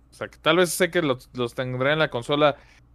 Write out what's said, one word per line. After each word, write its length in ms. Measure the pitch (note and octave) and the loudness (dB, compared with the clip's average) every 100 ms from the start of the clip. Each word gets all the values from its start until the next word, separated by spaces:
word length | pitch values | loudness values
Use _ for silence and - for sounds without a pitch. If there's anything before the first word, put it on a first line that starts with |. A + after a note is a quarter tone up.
| _ | _
O 40 | |
sea, 140 | - G#2+ | -14 -12
que 100 | - | -4
tal 180 | D3+ E3+ | 2 4
vez 120 | F3 | 2
sé 200 | - F3+ | 2 0
que 120 | F3+ | 0
los, 280 | D3+ B2+ - | 0 -2 -6
los 200 | B2+ A#2+ | -6 -6
tendré 380 | - B2+ B2+ C3+ | -4 -6 -2 0
en 60 | D#3 | 0
la 100 | D3+ | 0
consola, 460 | A#2+ A#2 D3 D3 C#3 - _ _ | -4 -4 2 2 0 -8 _ _